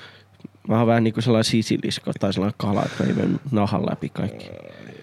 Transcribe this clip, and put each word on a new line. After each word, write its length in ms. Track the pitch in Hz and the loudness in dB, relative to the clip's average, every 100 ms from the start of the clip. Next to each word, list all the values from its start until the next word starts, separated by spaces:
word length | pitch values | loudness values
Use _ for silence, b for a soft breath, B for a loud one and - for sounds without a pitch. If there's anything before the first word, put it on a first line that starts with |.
| B B B - - - - | B B B -20 -20 -12 0
Mä 100 | 110 | 4
oon 100 | 113 | 4
vähän 160 | 117 | 4
niinku 180 | 113 113 | 4 2
sellainen 220 | 117 110 110 | 2 4 4
sisilisko 600 | 113 - - - - - - | 2 2 0 -2 -4 -6 -2
tai 140 | 98 | -2
sellainen 220 | 95 101 - | 0 -2 -2
kala, 260 | 101 101 - | -2 0 0
että 180 | - | 0
mä 60 | - | 0
imen 300 | - - - 143 | 0 0 -2 0
nahan 340 | 107 98 92 - | 0 2 0 -2
läpi 200 | - - | -4 -6
kaikki 360 | - 98 55 50 50 50 50 53 - | -6 -6 -8 -14 -16 -16 -18 -18 -18